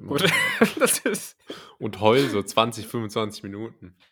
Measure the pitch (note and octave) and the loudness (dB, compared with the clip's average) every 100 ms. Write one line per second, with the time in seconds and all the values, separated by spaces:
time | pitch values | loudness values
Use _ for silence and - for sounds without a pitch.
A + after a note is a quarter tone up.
0 | - C#3 F#3 B5 B5+ A#5 - - C4+ - | -6 0 2 2 0 2 0 2 0 0
1 | B3+ G3+ - - - - - - A2+ F#2+ | -2 -6 -8 -18 -18 -18 -18 -10 -10 2
2 | G#2+ B2 C#3 G2+ G2 - A#2 A#2 G#2+ B2 | 4 6 4 0 0 2 2 0 -8 -6
3 | A2 A#2 G#2+ G#2 G2+ G2+ A2+ - F#2 _ | -4 -4 -4 -6 -12 -10 -12 -14 -20 _
4 | _ | _